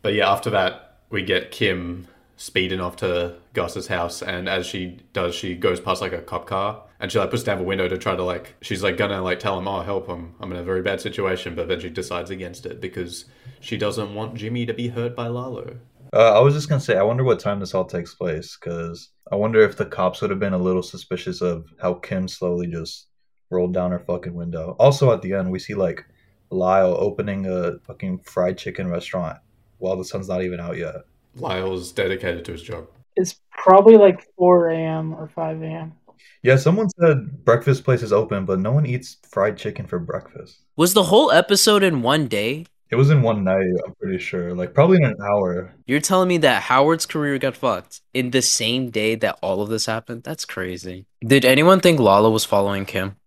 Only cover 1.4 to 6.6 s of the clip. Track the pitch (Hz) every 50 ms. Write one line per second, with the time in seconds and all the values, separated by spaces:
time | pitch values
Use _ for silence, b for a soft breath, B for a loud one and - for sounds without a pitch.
1.4 | - - - - 113 98 90 90 90 87 87 90 87 - _ _ _ _ _ _
2.4 | - - _ 95 92 92 95 92 90 90 - - - 92 87 87 87 87 - -
3.4 | _ _ _ 107 - - - 98 90 - 101 87 87 85 - - - - 92 90
4.4 | 92 92 95 92 90 - - 98 92 90 87 - _ _ _ 98 90 87 - -
5.4 | - 95 90 87 - 95 90 87 - 98 92 - 101 90 87 85 85 - 92 87
6.4 | - - 98 95